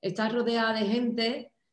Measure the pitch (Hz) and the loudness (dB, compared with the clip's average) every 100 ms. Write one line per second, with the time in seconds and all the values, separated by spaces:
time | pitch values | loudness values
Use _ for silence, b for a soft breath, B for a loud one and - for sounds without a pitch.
0 | 190 185 220 240 233 233 226 220 202 233 | -6 -2 0 0 0 2 2 0 0 2
1 | 240 226 226 285 - _ _ | 0 0 0 -2 -8 _ _